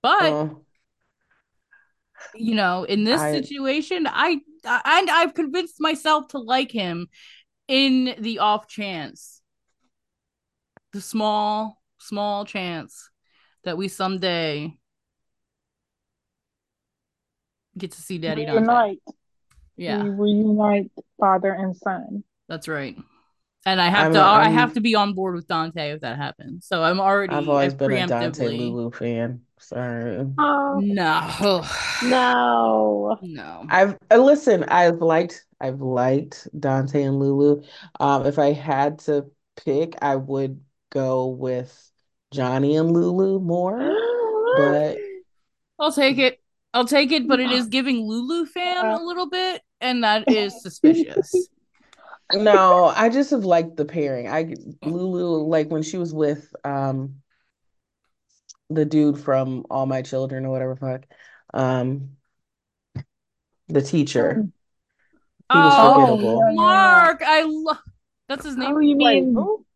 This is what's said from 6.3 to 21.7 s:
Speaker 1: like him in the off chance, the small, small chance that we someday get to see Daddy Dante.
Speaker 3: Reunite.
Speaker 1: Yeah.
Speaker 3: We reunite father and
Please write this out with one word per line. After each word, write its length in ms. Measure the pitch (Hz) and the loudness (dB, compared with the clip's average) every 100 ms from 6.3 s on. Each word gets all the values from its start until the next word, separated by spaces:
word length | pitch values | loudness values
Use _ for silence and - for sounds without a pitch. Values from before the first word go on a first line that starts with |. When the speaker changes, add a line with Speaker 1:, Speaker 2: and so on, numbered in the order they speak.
| 285 | -12
Speaker 1:
like 320 | 226 262 269 | -2 -2 -2
him 380 | 233 185 170 175 _ - - _ _ - | -6 -6 -8 -10 _ -20 -20 _ _ -2
in 460 | 262 269 262 254 - | 0 2 2 0 -4
the 200 | 220 220 | -8 -2
off 280 | 208 214 - | 0 0 -4
chance, 720 | - 202 175 143 - - _ _ _ _ _ _ _ _ _ _ _ _ _ _ _ _ | -12 -10 -8 -12 -16 -20 _ _ _ _ _ _ _ _ _ _ _ _ _ _ _ _
the 80 | 202 | -16
small, 800 | - 220 214 214 208 214 220 - _ _ | -8 -4 -2 -2 -2 -4 -6 -12 _ _
small 460 | - 208 208 202 | -12 -6 -6 -6
chance 680 | 208 202 180 165 110 - - _ _ _ _ _ | -8 -10 -8 -10 -12 -20 -20 _ _ _ _ _
that 120 | - 170 | -10 -8
we 120 | 190 | -8
someday 880 | - 190 190 185 170 160 147 156 - _ _ _ _ _ _ _ _ _ _ _ _ _ _ _ _ _ _ _ _ _ _ _ _ _ _ _ _ _ 185 | -6 -6 -4 -4 -2 -4 -6 -10 -14 _ _ _ _ _ _ _ _ _ _ _ _ _ _ _ _ _ _ _ _ _ _ _ _ _ _ _ _ _ -14
get 160 | 180 | -14
to 100 | - | -14
see 160 | - 180 | -12 -8
Daddy 260 | 160 151 | -6 -6
Dante. 160 | 151 226 | -2 0
Speaker 3:
Reunite. 380 | 220 240 214 190 - - _ _ _ _ _ - | 2 2 0 -4 -16 -20 _ _ _ _ _ -12
Speaker 1:
Yeah. 260 | 175 208 | -6 -4
Speaker 3:
We 60 | 208 | -4
reunite 800 | 196 208 208 214 208 208 202 190 - - - | -2 0 2 2 2 2 0 -2 -12 -20 -2
father 340 | 202 185 196 | 2 2 0
and 220 | 190 190 | -4 -6